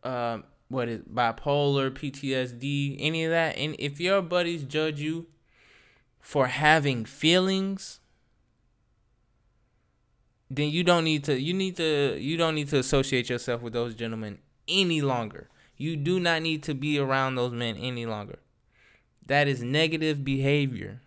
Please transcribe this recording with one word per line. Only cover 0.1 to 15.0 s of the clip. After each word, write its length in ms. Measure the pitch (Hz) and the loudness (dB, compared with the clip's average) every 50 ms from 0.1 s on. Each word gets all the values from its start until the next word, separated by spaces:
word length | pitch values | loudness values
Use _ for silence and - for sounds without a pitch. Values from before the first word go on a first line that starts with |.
| 131 123 120 117 117 107 - - _ _ _ _ | -4 -2 -2 -2 -2 -4 -8 -14 _ _ _ _
what 200 | 131 131 120 117 | -4 -4 -2 -2
is 120 | 117 104 | -4 -6
bipolar, 920 | - - - 123 123 120 - - - 143 143 147 147 143 139 139 135 135 131 | -8 -6 0 2 2 2 2 0 0 2 2 4 4 4 4 2 2 0 -2
P 180 | - - 143 | -4 -8 -8
T 240 | 135 - - 135 131 | -8 -6 -4 -2 0
S 160 | 131 127 123 | 0 -2 -4
D, 460 | 120 120 127 139 143 143 139 139 139 - | -6 -8 -4 -2 -2 0 0 -2 -4 -2
any 240 | - 151 160 165 160 | -2 -2 0 0 0
of 80 | 160 | 0
that, 240 | 165 165 165 156 - | 2 2 2 0 0
and 180 | - 143 156 151 - | -2 -4 -6 -4 -4
if 220 | - 147 143 143 | -6 -6 -6 -2
your 200 | 170 180 196 196 | 0 2 2 2
buddies 420 | 185 160 180 180 175 170 175 165 143 | 0 0 0 0 0 0 -2 -4 -6
judge 360 | 127 147 156 156 156 156 143 | -4 -2 0 0 0 -2 -4
you 280 | 147 151 160 170 165 - _ _ _ _ _ _ _ - - - - _ _ _ _ _ _ _ | -4 -4 -4 -6 -8 -12 _ _ _ _ _ _ _ -20 -20 -20 -20 _ _ _ _ _ _ _
for 280 | _ - - 147 131 123 | _ -4 0 2 2 2
having 580 | 120 135 156 151 156 160 143 143 131 117 110 | 2 2 6 6 6 6 6 2 0 -2 -4
feelings, 960 | - - - - 156 170 185 185 190 190 190 190 196 196 190 - - - - _ _ _ _ _ _ _ _ _ _ _ _ _ _ _ _ _ _ _ _ _ _ _ _ _ _ _ _ _ _ _ _ _ _ _ _ _ _ _ _ _ _ _ _ _ _ _ _ _ _ | -8 -8 2 4 6 6 6 4 4 0 0 -2 -2 -4 -6 -10 -12 -16 -16 _ _ _ _ _ _ _ _ _ _ _ _ _ _ _ _ _ _ _ _ _ _ _ _ _ _ _ _ _ _ _ _ _ _ _ _ _ _ _ _ _ _ _ _ _ _ _ _ _ _
then 200 | 135 131 147 151 | -4 -2 -2 0
you 140 | 151 170 180 | 2 2 4
don't 220 | 175 180 170 160 | 4 4 4 4
need 180 | 160 156 147 139 | 2 0 0 0
to, 160 | 160 143 127 | 0 0 0
you 140 | 135 156 180 | 0 -2 0
need 240 | 190 190 190 180 - | 0 -2 -2 -2 -2
to, 400 | 165 160 151 143 143 135 104 71 | 0 0 2 2 2 0 0 -2
you 160 | 98 139 160 | -2 -2 0
don't 200 | 165 165 160 156 | 0 2 0 0
need 120 | 151 147 139 | -2 -2 0
to 120 | 151 139 | 0 0
associate 500 | 127 - - 139 135 - - 127 120 - | 2 4 2 2 2 2 0 0 0 0
yourself 320 | 123 120 - - 120 120 | -4 -4 -2 -4 -4 -4
with 100 | 120 117 | -4 -6
those 240 | 110 120 117 120 110 | -4 -4 -4 -4 -4
gentlemen 440 | 107 117 113 113 110 110 107 101 - _ _ _ _ _ - | -6 -6 -6 -6 -6 -6 -8 -10 -12 _ _ _ _ _ -2
any 340 | 165 190 196 175 165 156 | 2 2 2 4 2 2